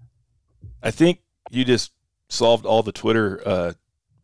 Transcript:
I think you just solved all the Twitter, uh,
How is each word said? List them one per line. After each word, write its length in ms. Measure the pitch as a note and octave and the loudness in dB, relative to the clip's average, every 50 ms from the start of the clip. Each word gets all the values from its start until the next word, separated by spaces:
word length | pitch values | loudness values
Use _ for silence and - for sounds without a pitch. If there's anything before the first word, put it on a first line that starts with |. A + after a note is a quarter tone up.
| - - _ _ _ _ _ _ _ _ _ _ - - - - - | -20 -20 _ _ _ _ _ _ _ _ _ _ -20 -20 -20 -10 -8
I 80 | A2+ | -8
think 300 | A2 - D#3+ E3+ F3+ - _ _ _ _ _ - | -2 2 2 2 2 -2 _ _ _ _ _ -8
you 140 | A#2+ B2 B2+ | -4 -2 0
just 280 | B2 B2 A2 - - - _ _ _ _ _ _ _ | 2 2 0 0 -4 -12 _ _ _ _ _ _ _
solved 380 | - - A2 A2+ A#2 A2 G#2 | -4 0 2 4 4 2 2
all 160 | G2+ G#2+ A2+ A2 | 0 0 0 0
the 100 | G#2+ G2 | 0 -6
Twitter, 480 | - - A2+ A2+ A2+ A2 G2+ F#2+ G2 - | -4 -2 0 0 2 0 0 -4 -6 -4
uh, 260 | G2+ G2 F2+ F2 F2 E2+ - _ _ _ _ _ _ _ _ | -4 -2 -2 -2 -4 -6 -10 _ _ _ _ _ _ _ _